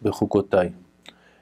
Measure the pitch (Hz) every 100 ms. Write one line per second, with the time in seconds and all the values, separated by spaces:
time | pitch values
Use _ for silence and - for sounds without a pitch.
0 | 104 - 104 101 98 98 90 - - _
1 | - - _ _